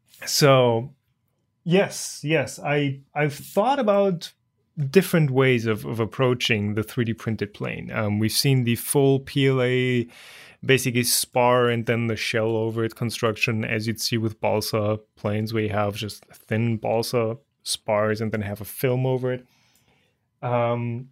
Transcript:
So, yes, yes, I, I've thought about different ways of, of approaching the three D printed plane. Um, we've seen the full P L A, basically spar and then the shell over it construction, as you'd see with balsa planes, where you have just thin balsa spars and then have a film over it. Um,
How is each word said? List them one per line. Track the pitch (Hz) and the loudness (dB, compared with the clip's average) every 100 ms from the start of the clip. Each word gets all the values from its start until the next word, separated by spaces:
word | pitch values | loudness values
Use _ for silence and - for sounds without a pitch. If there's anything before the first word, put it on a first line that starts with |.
| _ - - | _ -14 -4
So, | - 143 135 123 113 131 - _ _ _ _ _ _ | 2 4 6 4 2 -4 -14 _ _ _ _ _ _
yes, | 170 180 190 - - - | 0 2 0 -4 -12 -8
yes, | 147 156 123 - | -2 0 -2 -6
I, | 151 147 143 135 - 147 | -2 0 0 -4 -8 -4
I've | 147 | -2
thought | 143 - 196 233 277 | -4 -6 0 0 2
about | 214 202 196 175 - _ _ _ _ - 135 | 2 2 2 0 -8 _ _ _ _ -6 2
different | 190 180 175 147 | 2 4 2 4
ways | 127 131 123 113 | 4 4 4 2
of, | 107 | -2
of | 135 113 | -4 -2
approaching | 110 - 127 123 - 110 104 | -2 0 0 2 0 0 0
the | 107 | -2
three | 107 - | -4 -2
D | 117 | -2
printed | 110 - 107 107 | -4 -4 -4 -6
plane. | - 127 110 117 | -8 -10 -8 -8
Um, | 117 107 104 | -4 -2 0
we've | 110 | 0
seen | - 143 131 | 2 2 2
the | 120 117 | 2 -2
full | - 147 139 135 | 0 2 4 2
P | 135 143 135 | 0 0 2
L | 131 | 2
A, | 123 127 127 123 117 - - - - _ | 2 2 2 0 -2 -8 -20 -20 -20 _
basically | 120 131 131 120 | 2 2 2 0
spar | 120 - - 131 120 123 120 | 0 0 0 2 4 4 4
and | 117 113 | 0 0
then | 117 117 | 0 0
the | 107 | -2
shell | - 117 110 113 | -2 0 0 0
over | 113 113 | -2 -2
it | 113 - | -4 -4
construction, | 117 - 117 107 - 110 | -6 -2 -2 0 -2 -2
as | 113 113 110 | -2 -2 -2
you'd | 107 | -4
see | - 120 | -2 -2
with | 110 - | -2 -2
balsa | 107 104 - 113 104 110 - | 0 0 0 -2 0 -2 -6
planes, | _ 107 104 110 | _ -4 -2 -2
where | 113 | -2
you | 107 | -2
have | 101 104 | -2 -2
just | 104 107 - - | -4 -8 -12 -20
thin | - - 110 117 110 | -16 -4 0 0 -2
balsa | 113 113 113 123 110 113 _ _ | 0 -2 0 -2 -2 -4 _ _
spars | - - - 104 107 107 | -10 -6 -2 0 2 0
and | 110 | -2
then | 107 | -4
have | 101 101 | -6 -8
a | |
film | 107 - 131 127 131 | -12 -4 -2 0 0
over | 131 127 | -2 -2
it. | 123 - _ _ _ _ _ _ _ _ _ | -6 -10 _ _ _ _ _ _ _ _ _
Um, | 120 120 117 120 120 117 127 | -2 0 0 0 -4 -6 -10